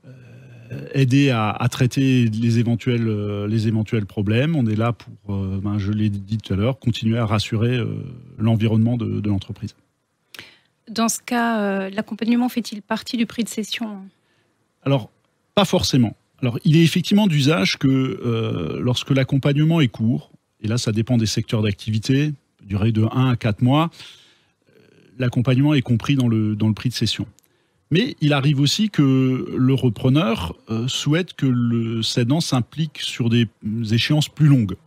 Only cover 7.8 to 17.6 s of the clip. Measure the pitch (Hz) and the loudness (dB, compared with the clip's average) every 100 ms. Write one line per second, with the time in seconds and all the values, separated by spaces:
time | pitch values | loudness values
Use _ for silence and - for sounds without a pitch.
7.8 | 107 104 - - - - 110 110 110 110 | -4 -6 -10 -16 -20 -2 0 2 2 2
8.8 | 113 120 104 104 104 98 - 98 101 _ | 2 0 -2 -2 -2 -2 -4 -12 -12 _
9.8 | _ _ _ _ _ - - _ _ _ | _ _ _ _ _ -20 -20 _ _ _
10.8 | - 214 226 - - 240 233 226 202 196 | -10 -2 -2 -2 -4 -2 0 0 -2 -2
11.8 | 190 196 226 208 226 240 247 247 214 208 | -4 -8 -8 -4 0 2 0 -2 -6 -12
12.8 | - 220 - 233 226 - 214 - 208 - | -8 -8 -6 -4 -4 -4 -6 -6 -8 -8
13.8 | 226 196 190 _ _ _ _ _ _ _ | -8 -10 -16 _ _ _ _ _ _ _
14.8 | - 135 104 _ _ _ _ - 190 185 | -4 -2 -4 _ _ _ _ 0 2 0
15.8 | - 139 107 - _ _ 127 117 - 156 | 0 2 0 -2 _ _ -4 0 2 4
16.8 | 165 185 - 202 208 147 135 175 | 4 2 2 2 4 2 2 2